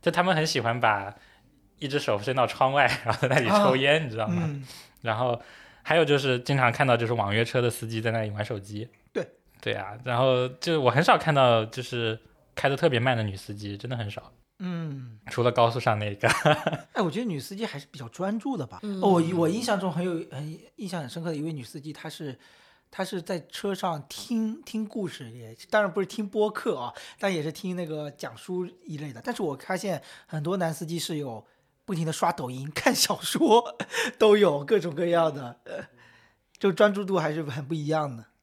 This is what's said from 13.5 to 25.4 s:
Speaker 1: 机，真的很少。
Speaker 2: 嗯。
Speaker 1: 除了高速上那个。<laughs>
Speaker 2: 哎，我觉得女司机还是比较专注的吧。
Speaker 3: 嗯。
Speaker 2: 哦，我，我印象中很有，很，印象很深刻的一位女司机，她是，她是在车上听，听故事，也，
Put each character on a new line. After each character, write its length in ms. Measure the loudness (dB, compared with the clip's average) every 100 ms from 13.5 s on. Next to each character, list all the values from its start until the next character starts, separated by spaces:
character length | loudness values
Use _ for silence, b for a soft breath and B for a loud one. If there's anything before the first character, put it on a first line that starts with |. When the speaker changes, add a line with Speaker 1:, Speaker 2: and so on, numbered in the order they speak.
Speaker 1:
机， 240 | -10 -8 -8
真 120 | -8
的 80 | -6
很 120 | -6
少。 220 | -8 -16 _ _ _
Speaker 2:
嗯。 600 | -8 -8 -8 -10 -12 -16 -10
Speaker 1:
除 140 | 0
了 80 | 2
高 180 | 4 4
速 100 | 4
上 200 | 0 0
那 160 | -2 0
个。 140 | 2 4 4 2
<laughs> 320 | 0 -4 -8
Speaker 2:
哎， 80 | -2
我 100 | -2
觉 80 | 0
得 60 | -4
女 120 | -4
司 160 | -6
机 120 | -8 -8
还 120 | -8
是 80 | -14
比 80 | -14
较 80 | -14
专 280 | -6 -4 -4
注 160 | -4 -6
的 100 | -6
吧。 140 | -8
Speaker 3:
嗯。 180 | -8 0
Speaker 2:
哦， 80 | 4
我， 140 | 4 4 2
我 140 | 2
印 120 | 0
象 160 | 0 0
中 140 | 0
很 120 | -2
有， 100 | -2 -4 -8
很， 280 | -10 -10 -12 -16 -12
印 100 | -8
象 140 | -8
很 80 | -8
深 120 | -8
刻 80 | -6
的 60 | -4
一 60 |
位 100 | -6
女 100 | -6
司 180 | -10 -14
机， 120 | -14
她 180 | -12 -12
是， 280 | -10 -12 -12 b b b b b
她 140 | -10
是 180 | -6 -6
在 180 | -6 -8 -8
车 240 | -8 -6 -2
上 260 | -4 -4 -8
听， 540 | -14 -6 -2 -2 -6
听 220 | -8 -8 -6
故 220 | -6 -8
事， 220 | -8 -16
也， 240 | -16